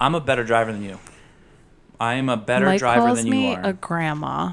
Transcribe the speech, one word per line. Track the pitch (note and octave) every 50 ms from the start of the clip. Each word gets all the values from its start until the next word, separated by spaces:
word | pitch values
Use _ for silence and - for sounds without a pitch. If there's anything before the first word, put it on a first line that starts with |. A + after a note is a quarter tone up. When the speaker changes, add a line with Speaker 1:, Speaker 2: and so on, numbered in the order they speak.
Speaker 1:
I'm | B2 C#3 E3
a | E3+
better | D3 C3 C3+ B2 A#2
driver | A2 A#2 A2+ A2+ A2 A2
than | G2+ G#2
you. | G2 F#2+ - - - - - - - - - - - - - - _ _ _ _ - - -
I | A2+ A#2 A#2+
am | C3 C3+ C3
a | B2
better | A2 G#2 - B2 B2+ -
Speaker 2:
Mike | F#3+ F#3+ G3+
Speaker 1:
driver | C3 A#2+ A#2 A#3+ A#3
Speaker 2:
calls | A#3+ B3 A#3
Speaker 1:
than | A3+ A#3
you | C4
Speaker 2:
me | C4 C4 C4 B3
Speaker 1:
are. | - F#3
Speaker 2:
a | G3+ F#3+
grandma. | F#3 - - E3+ E3+ E3 D#3 D3+ D3+ D3+ C3+ C3 C#3 E3+ F3+